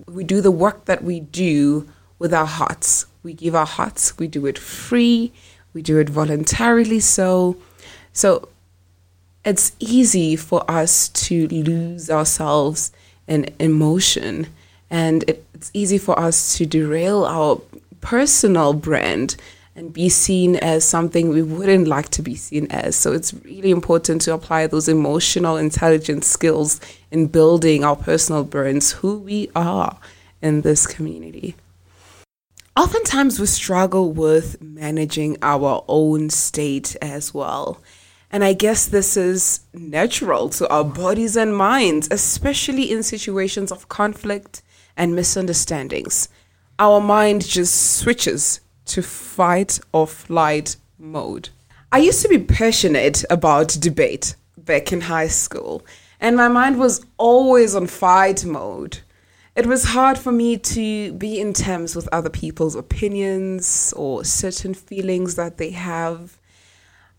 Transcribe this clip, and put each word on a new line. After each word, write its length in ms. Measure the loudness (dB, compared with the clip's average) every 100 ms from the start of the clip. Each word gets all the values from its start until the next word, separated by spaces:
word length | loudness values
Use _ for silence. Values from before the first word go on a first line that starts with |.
| -16
we 160 | -10
do 180 | -2 2
the 100 | 4
work 340 | 4 2 0 -4
that 180 | -2
we 180 | -2 -6
do 680 | -6 -2 0 4 4 2 -4 -18 _ -6
with 140 | 0
our 120 | 0 0
hearts. 600 | -2 -4 -4 -2 -2 -4 _
We 100 | -18
give 220 | -6 -2 0
our 100 | 0
hearts, 520 | -2 -6 -2 -4 -4
we 100 | -6
do 180 | -4 -4
it 140 | -6
free, 720 | -10 -14 -2 2 4 4 0 -8 -20 _ _
we 80 | -10
do 180 | 0 2
it 100 | 2
voluntarily. 920 | 0 0 0 -2 0 2 4 4 2
So, 560 | 2 2 2 2 2 -2 -10 _ -20 -20 -14
so 380 | 0 2 2 0 _ _ _ _ _ _ _ _ _ -4
it's 260 | 0 -2 -4
easy 560 | 0 4 4 2 0 -2
for 340 | 0 -2 0
us 380 | -2 2 2 0
to 380 | -4 -2 0 0
lose 640 | -2 -2 -2 -4 -8 -2
ourselves 800 | 0 0 -2 0 2 2 -2 -8 _ _ _ -2
in 220 | -2 -2 -2
emotion. 920 | 2 4 4 2 2 0 -4 -6 -8 -12 _ _ -8
And 340 | -2 2 0 0
it, 160 | -2 -4 -20
it's 160 | -10
easy 240 | -4 0 0
for 220 | 0 0
us 360 | 2 0 -2 -2
to 100 | 0
derail 580 | 0 0 -2 0 0 0
our 340 | 0 0 0 -4 -20 _ -16
personal 720 | -4 0 2 4 4 4 4
brand 640 | 2 0 0 0 -2 -4 -6 -14 -20 _ -18
and 160 | -14
be 160 | -2 2
seen 480 | 2 2 2 4 4
as 280 | 2 2 2
something 440 | 2 2 2 2
we 120 | 2
wouldn't 460 | 0 -2 4 4 4
like 220 | 0 -2
to 120 | -6
be 140 | -6 -8
seen 320 | -6 -6 -4
as. 260 | -4 -2 0
So 160 | 0
it's 220 | -2 -4
really 380 | -10 -18 -4 2
important 500 | 2 2 0 2 -2
to 100 | -2 -4
apply 320 | -2 -2 0
those 200 | 0 2
emotional 680 | 2 2 0 0 0 0 0
intelligence 720 | -2 2 4 4 2 -2 -2
skills 520 | 0 2 2 0 -4 -8 -20 -6
in 160 | 0 2
building 580 | 6 6 6 4 4
our 120 | 2 0
personal 480 | 0 0 2 -2
brands, 480 | -2 -2 -2 0 -2
who 260 | -2 -4 -4
we 320 | -6 -6 -4 -2
are 420 | -2 0 -2 -6 -20 -20 _ -6
in 180 | -2 0
this 240 | 2 2 0
community. 680 | -4 -10 -10 -14 -12 -12 -14 _ _ _ _ _ -20 _ _ _ _ -6 0
Oftentimes 640 | 0 0 0 2 2 2
we 80 | -2
struggle 640 | -2 -2 0 2 2 0
with 500 | 0 4 4 2 -10
managing 760 | -16 -12 -6 -4 -2 -2 -4 -2
our 420 | 0 0 0 -2 0
own 420 | 2 2 2 -2
state 640 | -2 -4 -4 -4 -4 -6 -10
as 320 | -10 -10 -10
well. 480 | -8 -6 -6 -8 -10 _ -20 _ _ _
And 140 | 0
I 100 | 2
guess 320 | 2 2 0 0
this 320 | 0 0 0
is 440 | 0 0 -2 -4 _
natural 760 | -18 -6 -2 0 -2 0 0 0
to 220 | -2 0
our 120 | 0
bodies 520 | 0 -2 -2 0 0 0
and 220 | 0 2
minds, 520 | 2 4 2 2 -2
especially 800 | -2 -2 -2 -2 -2 -2 -2 -2
in 100 | -2
situations 720 | -4 -6 -6 -4 -4 -4 -8
of 180 | -10 -12
conflict 720 | -4 -4 -4 -8 -8 -10 -20 _ _ _ -4
and 200 | -2 0
misunderstandings. 1120 | -2 -2 -2 -2 -2 -6 -6 -8 -6 -4 -6 _ _ _ _ 2
Our 240 | 6 6
mind 460 | 4 4 4 2 0
just 500 | -2 0 0 0 0
switches 600 | 0 0 0 -2 -2 -4 _ _ -8
to 160 | -6
fight 800 | -6 -10 -12 0 2 2 0 -4 -2
or 140 | 0 0
flight 720 | -4 -4 0 0 0 -6 -12 _ _
mode. 500 | -14 -10 -8 -10 -14 -20 _ _ 0
I 80 | 4
used 220 | 4 4
to 40 | 4
be 120 | 4
passionate 840 | 4 2 2 2 2 4 2 0 0
about 400 | 2 4 4 2 0
debate 560 | -2 0 0 0 -8 -10 _ -16
back 340 | -2 -2 0
in 100 | -6
high 280 | -4 -4 -2
school, 560 | -2 -4 -8 -10 -12 -14 -20 _ -4
and 160 | 0 4
my 120 | 4
mind 320 | 4 2 2
was 260 | 2 0 -8 0
always 580 | 6 6 8 6 6 2
on 120 | -4
fight 580 | 0 4 6 4 0 -4
mode. 540 | -8 -8 -10 -12 -14 -18 _ _ _ _ -2
It 120 | 2
was 180 | 2 0
hard 320 | 2 2 2
for 140 | 0
me 260 | 0 2 -2
to 560 | -4 -4 -4 -4 -6
be 260 | -8 -8 -4
in 140 | -4
terms 420 | -4 -4 -4 -6 -8
with 140 | -4
other 180 | -4 -4
people's 460 | -6 -8 -4 -4 -4
opinions 1200 | -6 -4 -2 -2 -2 -2 -4 -4 -4 -2 -4 -4
or 280 | -6 -6 -4
certain 480 | -4 -4 -6 -8
feelings 640 | -10 -12 -8 -4 -2 -4 -6
that 220 | -8 -8
they 120 | -10
have. 640 | -8 -8 -6 -6 -8 -14 _ _ _ _ _ _ _ _